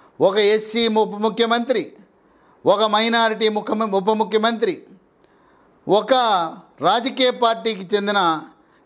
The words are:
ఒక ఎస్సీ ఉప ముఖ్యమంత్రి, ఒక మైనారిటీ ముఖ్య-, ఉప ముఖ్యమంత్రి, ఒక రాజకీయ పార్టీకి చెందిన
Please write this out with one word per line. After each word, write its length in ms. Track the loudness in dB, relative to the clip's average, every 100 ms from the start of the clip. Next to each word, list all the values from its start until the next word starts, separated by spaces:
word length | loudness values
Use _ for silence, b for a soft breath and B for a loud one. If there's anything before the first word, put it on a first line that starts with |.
| b 0
ఒక 160 | 2 4
ఎస్సీ 520 | 2 2 0 -2 0
ఉప 260 | 0 -2 -2 -4
ముఖ్యమంత్రి, 560 | 0 0 0 0 -4 -4 -14 _ _ b b b b 0
ఒక 160 | 2
మైనారిటీ 640 | 2 2 2 2 0 0 -2
ముఖ్య-, 460 | -2 -4 -4 -2
ఉప 160 | -2 0
ముఖ్యమంత్రి, 640 | -2 0 0 0 -2 -4 -4 -12 -20 _ _ b b b b b b 0
ఒక 240 | 0 2 2 2 0 -2 -8 -20 _
రాజకీయ 500 | 0 0 -2 0 0
పార్టీకి 680 | 2 0 0 -4 -6 -4 -2
చెందిన 240 | 0 0 0 -2 -8 b b b